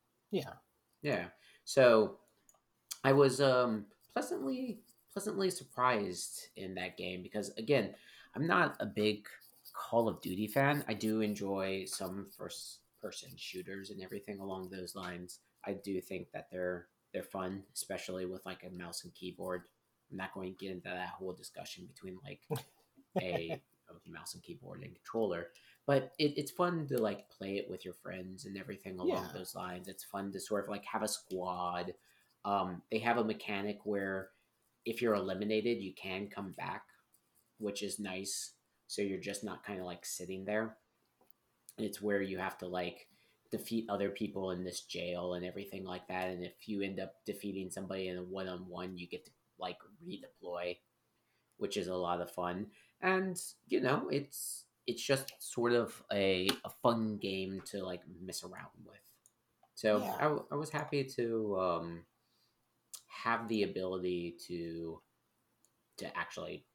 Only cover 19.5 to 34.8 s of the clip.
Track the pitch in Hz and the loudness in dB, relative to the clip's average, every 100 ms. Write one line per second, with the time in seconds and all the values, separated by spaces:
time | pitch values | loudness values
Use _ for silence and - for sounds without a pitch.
19.5 | 90 - _ _ _ - 95 95 98 92 | -4 -6 _ _ _ -14 -8 -8 -6 -8
20.5 | 92 98 92 90 90 90 - 95 90 - | -8 -8 -8 -6 -6 -6 -6 -8 -8 -12
21.5 | 92 92 - 90 - 95 92 - 95 - | -12 -12 -12 -14 -14 -12 -12 -12 -14 -4
22.5 | 139 - _ _ _ - - 185 170 165 | -4 -4 _ _ _ -2 0 2 0 0
23.5 | 151 _ _ _ 85 85 78 82 87 - | -4 _ _ _ -20 -16 -12 -10 -12 -12
24.5 | - 90 92 - - - 117 104 85 87 | -14 -12 -12 -12 -14 -4 2 2 2 -4
25.5 | - - - - 139 131 - 147 143 139 | -12 -20 -8 4 4 4 2 2 2 -4
26.5 | - 175 170 139 127 107 101 - - 98 | 2 2 2 2 2 2 0 -8 -8 -2
27.5 | 101 - 92 92 87 92 92 92 95 98 | -2 -2 -6 -8 -12 -10 -8 -8 -10 -10
28.5 | 98 92 98 101 92 92 92 90 95 92 | -8 -8 -8 -8 -2 0 0 -2 -8 -8
29.5 | 92 90 90 92 95 - 98 98 95 - | -6 -6 -6 -10 -12 -6 -4 -4 -4 -2
30.5 | 104 104 101 - 107 107 - - 92 90 | -2 0 -6 -4 -2 0 -2 -4 -4 -2
31.5 | 90 90 87 90 - _ _ _ _ 101 | 0 0 0 -4 -6 _ _ _ _ 2
32.5 | 101 92 87 - 110 117 120 110 107 - | 4 4 -2 0 2 4 4 4 0 -2
33.5 | 101 104 104 104 101 98 95 95 _ _ | -2 -2 -4 0 0 2 -2 -4 _ _
34.5 | _ _ _ | _ _ _